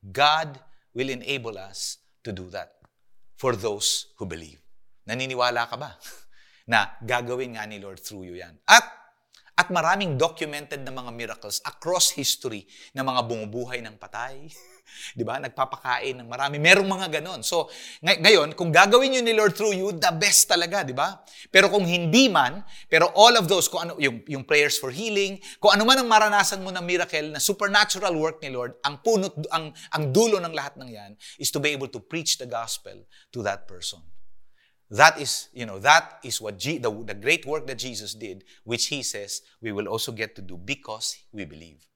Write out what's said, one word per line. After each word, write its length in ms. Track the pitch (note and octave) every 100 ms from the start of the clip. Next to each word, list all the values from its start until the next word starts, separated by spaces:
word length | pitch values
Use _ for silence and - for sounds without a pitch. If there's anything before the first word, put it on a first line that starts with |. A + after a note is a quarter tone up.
| G2+
God 560 | F#2+ D3 D#3 D#3+ C3+ - - _
will 160 | A#2 C3+
enable 480 | B2+ B2 C#3 A#2 G2+
us 400 | G2 - - - _ _
to 80 | -
do 160 | F#2 F#2
that 240 | F#2 E2 _ _ _ _ - - -
for 160 | C3+ A2+
those 560 | A2 G#2 - - - _
who 80 | G2+
believe. 320 | E2 D#2+ D#2+ - - - - -
Naniniwala 560 | A#2+ C3 B2+ B2 A#2+ A#2
ka 160 | A#2+
ba 160 | C#3+ - - - -
<laughs> 380 | - - _ -
na 240 | A2+ G2 -
gagawin 560 | A2+ B2 A#2+ B2 B2+ A2+
nga 80 | G#2+
ni 160 | G#2
Lord 160 | G2 F#2+
through 320 | - G#2 F#2
you 80 | F2
yan? 160 | F2 D#2 -
At, 160 | A3+ - - _ _ _ _ _ -
at 80 | F3 F3+
maraming 400 | D#3+ G3 F#3+ C3+
documented 720 | E3 D#3+ D#3 D3 C#3+ D3 C3+
na 40 | C3
mga 160 | B2
miracles 480 | A#2 A2+ A2 G#2+ - C3+
across 480 | - D#3+ F3+ - -
history 480 | C3+ - C3 G#2+ - - - C3+
na 80 |
mga 240 | C3+ B2+ A#2
bumubuhay 560 | A#2 G#2+ A2+ A#2+ B2
ng 160 | A2+ G#2
patay, 480 | F#2 G#2 B2 C3+ D#3 - - _
<laughs> 400 | _ - - -
di 80 | A2
ba? 80 | C3
Nagpapakain 800 | C3+ - C3 - C3 B2 C3 B2+
ng 160 | A#2
marami. 320 | B2+ C#3 D3
Merong 240 | D#3 G3+ G3
mga 320 | F#3 F#3 D3+
ganon. 240 | E3 E3+
So, 240 | - F3 D3+ - - -
ngay-, 240 | D#3 F3+
ngayon, 320 | E3+ G3+ D3 -
kung 160 | F3
gagawin 480 | D#3+ G3 A#3+ C4+ C4
yun 80 | A#3
ni 80 | A3
Lord 240 | G#3+ -
through 160 | G#3+ F#3+
you, 160 | F#3+
the 240 | E3+ F3+ E3
best 320 | G3+ - -
talaga, 400 | F3+ E3+ G3 D3
di 80 | B2+
ba? 240 | E3 G3 - - -
Pero 160 | F#3+ G3
kung 160 | G3+
hindi 480 | F3 F3 E3+ A3 C4+
man, 320 | E3+ B2+ G3+ - - -
pero 240 | D#3+ E3+ -
all 160 | A3+ A#3
of 160 | E3+
those, 160 | F#3+ -
kung 160 | F3
ano, 160 | E3+ D3+
yung, 240 | C#3 A#2 -
yung 160 | C#3 B2+
prayers 320 | D3 D3 -
for 160 | C3 C3
healing, 480 | A3+ G#3 G3 F#3+ - -
kung 160 | G#3 G3+
ano 80 |
man 160 | A3 C4
ang 80 | A#3+
maranasan 560 | A3 G#3+ G#3 F#3+ G3
mo 80 | F#3
na 80 | F#3
miracle, 480 | F3 F3+ E3+ D#3 D3+
na 160 | D3+
supernatural 720 | - G3 G3+ G3+ G#3 F#3+ G3 E3
work 240 | D#3 D#3+
ni 160 | D3 B2+
Lord, 240 | B2 - D3
ang 160 | D3
punot, 320 | A3+ A3 F#3+ - D#3+
ang, 240 | D#3+ D#3 - -
ang 120 | D#3 D3+ C#3
dulo 240 | A3+ G3+
ng 160 | E3+ D#3+
lahat 240 | C#3 -
ng 80 | B2+
yan 240 | G#2+ G2+ G#2+ - -
is 160 | C3+
to 80 | D3
be 160 | D3 C#3+
able 160 | C3+
to 80 | A#2+
preach 400 | - E3 D#3 -
the 80 | B2+
gospel 480 | A#2 A#2 - F#2+ G2 G2 - _ B2
to 80 |
that 240 | G2+ G2 -
person. 320 | F2+ - F2 - - - - - _ _ _ _
That 320 | G#2 D3+ D#3+
is, 320 | C3+ - -
you 160 | B2 A#2
know, 80 | F#2+ A2+
that 320 | D#3+ - - C3
is 160 | -
what 160 | G#2+ G2
Je-, 240 | C3 D#3
the, 80 | A#2
the 240 | G#2+ G#2+
great 320 | G2+ A2 E3 C#3
work 240 | D#3 D3
that 80 | B2
Jesus 400 | B2+ G#2+ G#2 A2
did, 240 | G#2+ F#2+ _ - -
which 240 | A#2+ -
He 160 | C#3+ B2
says 400 | G#2 G2+ - _ _
we 80 | A2+
will 160 | G2+ G#2
also 240 | A2+ -
get 240 | A2 A2
to 80 | -
do 160 | F#2+ F#2+
because 560 | F#2+ C#3+ - A2 - - -
we 160 | G#2+ E2+
believe. 400 | D#2 E2 C#2 _